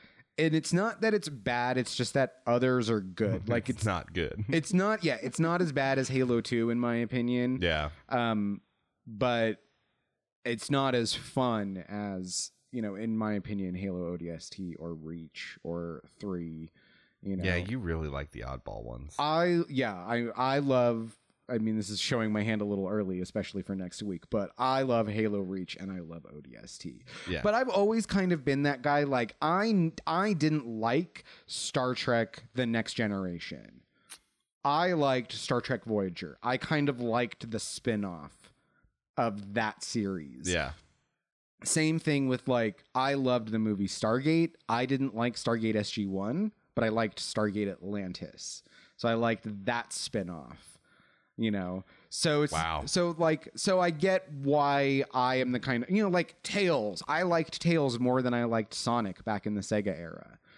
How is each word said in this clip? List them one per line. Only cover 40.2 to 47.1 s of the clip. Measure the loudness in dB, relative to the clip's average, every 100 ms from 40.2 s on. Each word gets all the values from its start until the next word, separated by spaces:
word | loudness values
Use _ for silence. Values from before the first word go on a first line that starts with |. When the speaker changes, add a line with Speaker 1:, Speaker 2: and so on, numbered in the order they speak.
| -8 -10 -2
Speaker 2:
Yeah. | 0 -2 -8 _ _ _ _ _ _ _ _
Speaker 1:
Same | -2 2 2 2
thing | 2 2 2
with, | 0 2
like, | 2 2 -2 _
I | 0 2
loved | 2 2 2 2
the | 0
movie | 2 0 -2
Stargate. | 0 2 2 4 4 2 -2 -2
I | 0 2
didn't | 0 0 0
like | -2
Stargate | 0 0 0 2
S | 0 0
G | -2 -2
one, | -2 -2 -2 -4 -6 _ -2
but |
I | 0
liked | 0 -2